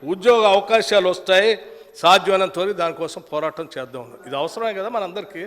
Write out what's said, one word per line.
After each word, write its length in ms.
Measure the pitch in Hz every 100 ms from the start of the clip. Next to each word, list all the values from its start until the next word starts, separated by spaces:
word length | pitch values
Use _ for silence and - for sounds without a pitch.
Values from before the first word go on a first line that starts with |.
| 135
ఉద్యోగ 300 | 185 202 240 214
అవకాశాలు 540 | 196 202 226 220 208 185
వస్తాయి, 360 | 180 - 185 208 214 - - - -
సాధ్యమైనంత 560 | 160 190 180 190 185 175
వరకు 140 | 190 196
దానికోసం 380 | 170 160 160 - 170
పోరాటం 340 | 151 156 151 160
చేద్దాం. 320 | - 127 127 117 117 127
ఇది 80 | 139
అవసరమే 300 | 156 220 226 196
కదా 120 | 196 240
మనందరికీ? 480 | 190 185 196 160